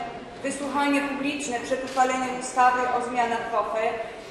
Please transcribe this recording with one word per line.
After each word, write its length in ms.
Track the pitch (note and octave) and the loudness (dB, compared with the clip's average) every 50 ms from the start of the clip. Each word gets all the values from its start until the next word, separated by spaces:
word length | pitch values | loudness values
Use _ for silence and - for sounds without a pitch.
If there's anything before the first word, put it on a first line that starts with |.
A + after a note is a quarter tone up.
| - - - - - - - - - | 2 -4 -8 -10 -12 -14 -14 -6 -4
wysłuchanie 580 | C#4 C4+ - C#4+ C#4 B3+ C#4+ C#4+ C#4+ C#4+ C#4 | -4 -4 -4 -4 -2 0 2 2 4 4 2
publiczne 600 | C#4+ C#4 C4+ C4+ C4+ C#4+ D4 C#4+ - A#3+ B3 A#3 | 2 0 -2 -2 -2 -2 -2 -2 -4 -2 -4 -4
przed 240 | A#3 - C4 - - | -2 -2 -2 -2 -2
uchwaleniem 560 | - - C4 B3+ C4 C4+ C4 C4 B3 A#3+ - | -4 2 4 4 4 4 0 0 -2 -2 -4
ustawy 400 | - - - C4 B3 B3 B3 B3+ B3+ A#3+ B3 | -6 -4 2 6 6 6 6 4 2 2 2
o 120 | B3 A#3+ A#3+ | 0 0 0
zmianach 420 | B3+ B3 A#3 A3+ A#3 G#3+ - - | 0 0 2 2 2 -2 -2 0
w 40 | A3+ | 0
ofe. 280 | G#3+ - - A3+ A3 A3 A#3+ A#3 A3+ A3 - - - - - | 0 0 0 0 0 0 0 0 -2 -6 -8 -10 -12 -14 -14